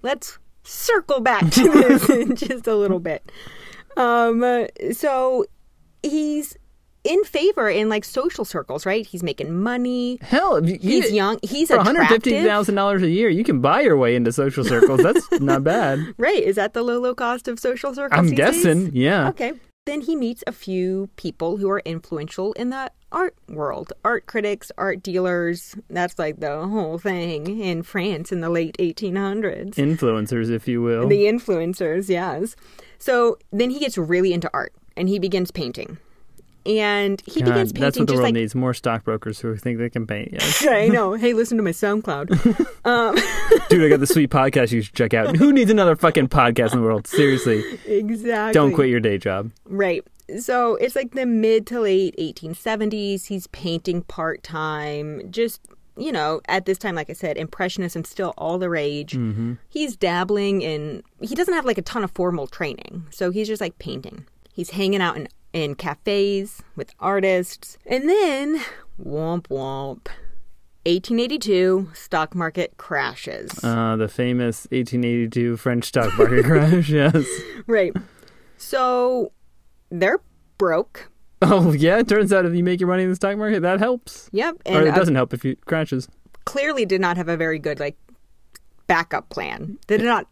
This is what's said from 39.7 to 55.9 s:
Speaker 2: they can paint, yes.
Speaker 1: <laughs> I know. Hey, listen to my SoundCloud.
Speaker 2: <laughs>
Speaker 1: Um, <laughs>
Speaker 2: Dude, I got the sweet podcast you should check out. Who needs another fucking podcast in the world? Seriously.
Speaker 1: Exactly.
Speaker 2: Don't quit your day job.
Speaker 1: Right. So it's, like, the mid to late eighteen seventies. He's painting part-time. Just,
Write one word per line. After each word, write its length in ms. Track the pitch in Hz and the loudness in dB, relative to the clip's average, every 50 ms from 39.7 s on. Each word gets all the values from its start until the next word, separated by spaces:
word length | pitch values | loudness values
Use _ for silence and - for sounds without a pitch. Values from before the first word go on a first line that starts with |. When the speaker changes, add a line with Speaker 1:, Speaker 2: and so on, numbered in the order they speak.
| 120 113 | -4 -2
Speaker 2:
they 120 | 120 120 | -4 -4
can 160 | - 123 113 | -4 -4 -6
paint, 260 | 107 107 104 - - - | -4 -6 -6 -6 -8 -6
yes. 340 | - - 151 151 - 277 302 | -4 -2 -2 0 2 2 4
Speaker 1:
<laughs> 20 | |
I 200 | 240 202 214 226 | 4 4 4 4
know. 240 | 208 240 208 190 202 | 4 4 2 0 0
Hey, 180 | 226 226 240 | 0 0 0
listen 240 | 233 220 233 226 240 | 2 2 0 0 0
to 80 | 220 208 | 0 0
my 60 | 175 | 0
SoundCloud. 920 | 165 - - 202 202 214 214 - 151 139 147 - - 160 - 240 220 - 330 - | -2 -2 -2 0 0 -2 -2 -4 -6 -6 -2 0 2 4 4 4 4 4 0 -4
Speaker 2:
<laughs> 120 | - - - 240 | -4 -6 -2 0
Speaker 1:
Um, 280 | 240 240 233 220 - | 2 2 2 2 2
<laughs> 540 | 359 - - - - - - 440 - 719 - | 2 0 0 0 0 4 6 4 4 6 6
Speaker 2:
Dude, 140 | - - 160 | 4 6 8
I 60 | 151 | 6
got 100 | 151 139 | 6 4
the 80 | 139 135 | 4 2
sweet 220 | - 165 143 127 | 4 2 2 4
podcast 420 | - 139 131 135 - 139 123 110 | 4 2 2 4 4 2 2 2
you 100 | 120 117 | 0 -2
should 140 | 104 - - | -2 -4 -2
check 180 | - 120 107 120 | -2 0 2 2
out. 220 | 113 110 101 165 | 2 2 2 4
Who 160 | 160 254 294 | 6 6 8
needs 180 | 277 277 233 196 | 8 6 6 6
another 280 | 220 208 190 175 156 - | 6 6 6 4 4 4
fucking 320 | - 165 151 165 135 127 | 4 4 4 4 2 4
podcast 420 | - 147 123 120 117 127 120 110 | 4 4 4 4 4 2 2 2
in 80 | - 123 | 2 2
the 60 | 113 | 2
world? 200 | 113 110 104 95 | 2 0 0 -2
Seriously. 560 | - - 147 147 139 135 - - 120 110 107 - - - - - | -2 2 4 4 4 4 2 2 2 2 0 0 -4 -10 -12 -6
Speaker 1:
Exactly. 680 | - 214 202 220 208 226 214 220 233 233 214 208 220 220 | -2 0 0 0 0 -4 -4 -2 -2 -2 -2 0 2 4
Speaker 2:
Don't 180 | 156 147 139 123 | 4 4 4 4
quit 140 | 147 139 127 | 2 2 2
your 120 | 120 120 | 2 2
day 160 | 107 110 101 95 | 2 0 0 0
job. 340 | - 101 92 98 104 113 - _ _ | -2 -2 -4 -4 -6 -8 -12 _ _
Speaker 1:
Right. 400 | - 190 196 196 185 170 - - _ _ - _ - - 208 | -10 -4 -4 -2 -2 -2 -4 -6 _ _ -20 _ -14 -12 -10
So 360 | 247 - 247 247 240 233 220 - | -6 -4 -2 0 0 0 0 -2
it's, 180 | - 262 - | -2 -2 -2
like, 160 | 277 269 240 | -4 -6 -6
the 140 | - 269 262 | -6 -4 -2
mid 420 | 247 233 220 220 220 226 220 220 - | 0 0 2 2 2 2 2 0 -2
to 140 | 233 240 | -6 -2
late 340 | 220 202 190 190 190 180 - - | 0 2 2 2 0 0 -4 -6
eighteen 380 | 160 151 - - - 156 170 | -8 -8 -8 -10 -12 -12 -12
seventies. 720 | - - 226 220 214 214 214 220 214 202 202 196 190 - | -8 -6 -6 -4 -2 -2 -4 -4 -4 -4 -4 -6 -6 -6
He's 220 | - 202 190 180 - | -8 -10 -10 -10 -12
painting 560 | - - - 170 165 170 - 185 170 175 175 | -16 -10 -8 -6 -6 -6 -4 -4 -4 -4 -6
part-time. 1300 | - - - 160 160 - - - - 160 156 156 156 151 151 151 151 147 147 151 151 151 - - 185 | -8 -8 -6 -4 -4 -6 -6 -10 -12 -8 -8 -6 -6 -6 -6 -6 -8 -8 -8 -8 -8 -10 -12 -14 -10
Just, 280 | 180 220 233 226 - - _ - - - - - | -4 -4 -4 -4 -4 -10 _ -20 -20 -20 -20 -20